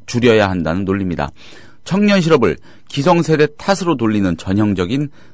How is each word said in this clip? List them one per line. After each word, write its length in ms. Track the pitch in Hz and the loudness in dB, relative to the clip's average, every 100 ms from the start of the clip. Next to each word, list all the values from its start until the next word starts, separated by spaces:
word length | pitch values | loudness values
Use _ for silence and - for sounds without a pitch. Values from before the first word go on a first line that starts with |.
| - | -6
줄여야 420 | 120 120 110 101 | 0 2 4 2
한다는 380 | 92 80 90 92 | 0 -2 -4 -2
논리입니다. 460 | 98 95 76 71 - - - - - | -4 -4 -4 -6 -8 -20 -20 -20 -20
청년 380 | - 190 208 196 | -6 0 2 2
실업을 360 | 165 151 104 71 - - - | 4 4 2 -2 -10 -20 -10
기성세대 680 | 139 139 170 156 156 151 - | -2 2 2 2 2 0 -2
탓으로 400 | - 196 175 135 | -4 -2 -2 -2
돌리는 400 | 113 107 95 82 | 0 0 -2 -4
전형적인 720 | - 98 107 92 90 135 147 - - | -2 0 0 0 -2 -4 -6 -12 -20